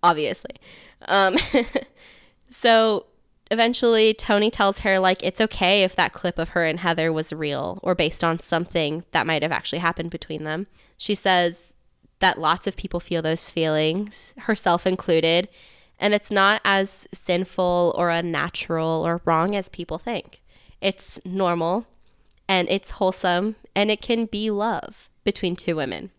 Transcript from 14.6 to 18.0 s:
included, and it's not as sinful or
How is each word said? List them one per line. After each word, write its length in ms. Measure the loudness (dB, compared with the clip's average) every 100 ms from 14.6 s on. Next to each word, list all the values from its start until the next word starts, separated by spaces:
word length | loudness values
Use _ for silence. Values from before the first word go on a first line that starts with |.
| 2 2 2
included, 600 | -2 0 2 4 2 0 -10 -20 -20 _ _
and 160 | 0
it's 160 | 0 0
not 300 | 2 4 4
as 420 | 2 0 0 -4 -10
sinful 840 | -12 -2 -2 -2 -2 0 2 2
or 100 | 2